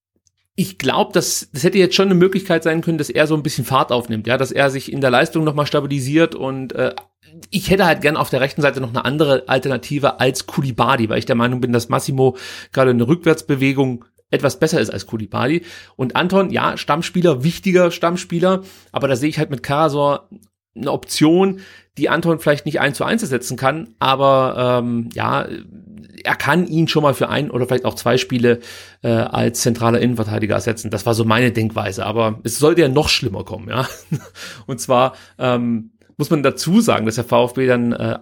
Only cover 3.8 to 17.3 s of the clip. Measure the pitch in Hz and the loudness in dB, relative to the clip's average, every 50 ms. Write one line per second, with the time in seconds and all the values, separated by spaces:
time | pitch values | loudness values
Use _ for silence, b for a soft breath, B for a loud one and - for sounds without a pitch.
3.8 | 151 - 120 123 117 - 117 107 107 113 123 131 131 120 - 143 139 139 131 135 | 2 2 0 -2 -2 -2 -6 -4 -2 -2 0 0 0 -2 0 0 0 0 0 -4
4.8 | - - - 139 135 131 123 127 156 165 - 165 156 156 143 147 147 143 - 147 | -8 -8 -4 -2 0 2 4 2 2 2 0 0 0 0 0 0 -2 0 0 0
5.8 | 139 139 139 143 123 131 147 160 165 160 - - - 135 135 131 131 117 - - | 0 0 -2 -4 -2 0 2 2 2 2 0 -4 -6 -6 -6 -6 -8 -6 -4 -2
6.8 | 127 123 - - - _ _ _ _ 151 156 170 - - - 196 - - 190 196 | -2 -2 -4 -8 -14 _ _ _ _ _ -20 -20 -10 -6 -4 -4 0 2 2 4
7.8 | 196 170 156 - - 143 156 - 143 - - 127 127 139 - - 151 139 135 135 | 4 4 2 2 2 0 0 0 -2 -2 -2 -2 -2 -2 0 0 0 0 0 -2
8.8 | 131 117 117 127 - 123 139 151 160 143 135 123 - - 120 135 - 143 131 117 | -4 -6 -4 -4 -2 -2 0 2 2 2 2 2 2 0 0 0 0 -2 -4 -4
9.8 | - - 143 143 131 135 - - 123 135 135 - - - - - 139 135 120 - | -4 -6 -2 0 0 0 2 2 0 0 0 -2 -6 -6 -4 -4 -2 -2 0 0
10.8 | 120 117 135 127 110 104 120 123 117 - 131 117 117 123 127 127 123 127 120 120 | 2 2 2 2 0 0 0 -2 0 0 0 2 2 0 0 0 0 0 0 0
11.8 | 117 - 123 135 - - 139 131 131 131 127 B B B B B B B - 135 | 0 0 -2 -2 -2 -2 0 2 2 2 2 B B B B B B B 0 2
12.8 | 131 131 120 117 117 110 165 170 - 165 160 160 - - 147 131 135 135 135 135 | 4 4 4 4 4 2 2 2 2 2 0 0 0 -2 0 0 0 0 2 2
13.8 | 139 131 123 120 - _ _ _ _ _ - 143 139 135 - - 147 160 175 147 | 0 0 -2 -6 -10 _ _ _ _ _ -2 0 0 -2 0 0 0 0 2 0
14.8 | 110 107 - 95 - - - 110 104 - - 110 113 135 156 170 B B B B | 0 -2 -4 -8 -8 -8 -8 -8 -8 -6 -4 -2 -2 0 -2 -2 B B B B
15.8 | B B B - 131 123 - 127 160 180 190 196 196 - - 113 123 160 - - | B B B -6 -4 0 0 0 2 2 4 2 2 2 0 0 0 0 -2 -2
16.8 | - - 147 160 170 - - 180 170 175 | -2 -2 -2 -2 -2 -2 0 2 2 4